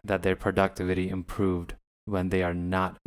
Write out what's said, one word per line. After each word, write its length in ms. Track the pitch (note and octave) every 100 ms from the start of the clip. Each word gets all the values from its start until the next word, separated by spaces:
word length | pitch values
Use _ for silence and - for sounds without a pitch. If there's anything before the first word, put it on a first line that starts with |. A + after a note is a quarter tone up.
that 180 | - F#2+
their 140 | F#2 F#2
productivity 720 | G#2 F#2+ G2 - F#2 F#2 F#2
improved 640 | F#2+ E2+ - G2 F2+ E2+ - _ _ -
when 220 | G2 F#2
they 140 | F#2+
are 120 | F2+
not 420 | F2 F2 F#2 F#2 -